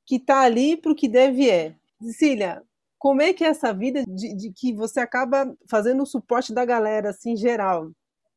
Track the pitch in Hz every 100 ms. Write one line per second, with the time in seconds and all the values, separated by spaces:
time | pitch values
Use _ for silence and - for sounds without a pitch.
0 | - 254 262 269 254 233 277 330 320 302
1 | 269 240 269 254 269 180 160 160 _ _
2 | 226 220 302 240 190 - - _ _ _
3 | 277 277 320 370 330 311 247 190 247 269
4 | 233 190 220 202 214 190 254 208 220 -
5 | 240 247 254 269 269 - _ 220 208 262
6 | 277 254 - 240 254 226 247 240 214 214
7 | 208 185 233 233 233 233 196 175 160 165
8 | _ _ _